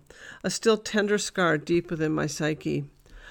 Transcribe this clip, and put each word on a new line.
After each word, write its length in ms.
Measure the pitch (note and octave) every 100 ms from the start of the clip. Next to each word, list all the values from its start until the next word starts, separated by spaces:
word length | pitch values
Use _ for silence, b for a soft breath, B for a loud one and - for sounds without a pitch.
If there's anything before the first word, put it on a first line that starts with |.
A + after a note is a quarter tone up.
| - B B B
a 80 | F#3+
still 280 | - A3+ G#3+
tender 400 | - G#3+ G3+ G#3
scar 400 | - - E3+ D3+
deep 340 | D3 E3+ E3+
within 220 | D#3+ D#3
my 140 | D#3 D3+
psyche. 580 | - D#3 D3+ D#3+ D3 C#3+ - - B B